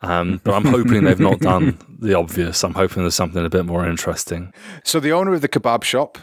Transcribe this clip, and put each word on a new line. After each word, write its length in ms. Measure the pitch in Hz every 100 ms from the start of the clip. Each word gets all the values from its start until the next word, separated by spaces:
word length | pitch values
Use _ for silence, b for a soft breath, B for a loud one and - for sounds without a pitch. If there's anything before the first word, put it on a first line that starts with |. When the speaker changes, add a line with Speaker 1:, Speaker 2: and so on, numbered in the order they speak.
Speaker 1:
Um, 360 | 90 87 87 92
but 100 | -
I'm 100 | 98
hoping 400 | 135 123 120 110
they've 160 | 98 92
not 180 | 98 95
done 400 | 95 92 90 87 -
Speaker 2:
<laughs> 100 | -
Speaker 1:
the 140 | 110
obvious. 500 | 92 82 85 85 82
I'm 100 | 92
hoping 300 | 92 95 -
there's 100 | 87
something 320 | - 90 87 85
a 20 |
bit 160 | 92
more 220 | 87 87 87
interesting. 640 | 82 - 85 - 85 92 B B B
Speaker 2:
So 160 | - 165
the 140 | 143
owner 200 | 165 190
of 100 | 180
the 60 | 139
kebab 360 | 135 120 117
shop 340 | - 123 147 -